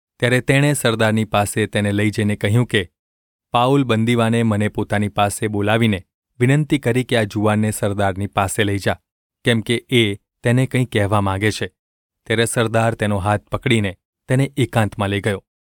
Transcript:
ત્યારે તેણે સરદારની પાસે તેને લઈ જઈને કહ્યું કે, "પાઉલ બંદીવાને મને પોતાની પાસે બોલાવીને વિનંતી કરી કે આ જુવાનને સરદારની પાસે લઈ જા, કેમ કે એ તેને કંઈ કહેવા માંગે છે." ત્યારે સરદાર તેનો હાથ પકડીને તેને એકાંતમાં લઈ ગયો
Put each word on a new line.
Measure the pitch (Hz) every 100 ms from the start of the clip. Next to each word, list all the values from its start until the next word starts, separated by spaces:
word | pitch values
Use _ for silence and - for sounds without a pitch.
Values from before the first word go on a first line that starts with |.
| _ -
ત્યારે | 120 127
તેણે | 131 139 147
સરદારની | 143 120 110 110 110
પાસે | 107 104 104 110 104
તેને | 107 104
લઈ | 101 107
જઈને | 107 104 104
કહ્યું | 104 117 120
કે, | 107 87 _ _ _ _ _ -
"પાઉલ | 120 127 143
બંદીવાને | 127 110 113 120 113 117
મને | 113 104 107
પોતાની | - 104 107 104
પાસે | - 101 - 110
બોલાવીને | 104 101 113 117 92 - _ _ -
વિનંતી | 123 147 147 151
કરી | 120 123
કે | 123 117
આ |
જુવાનને | 104 107 107 107 107
સરદારની | - 107 101 98 92 101
પાસે | - 95 -
લઈ | 101 101
જા, | 107 98 _ _ _ _
કેમ | 123 117
કે | 104 117 -
એ | 123 104
તેને | 101 _ _ 120 123 131
કંઈ | 127
કહેવા | 123 110 98 104
માંગે | 98 98 107
છે." | - 101 _ _ _ _ _ -
ત્યારે | 113
સરદાર | 117 127 110 113 117
તેનો | 113 104 101
હાથ | 101 104
પકડીને | - - 123 113 101 87 _ _ -
તેને | 131 139 -
એકાંતમાં | 117 117 104 - 98
લઈ | 101
ગયો | 107 98 _ _ _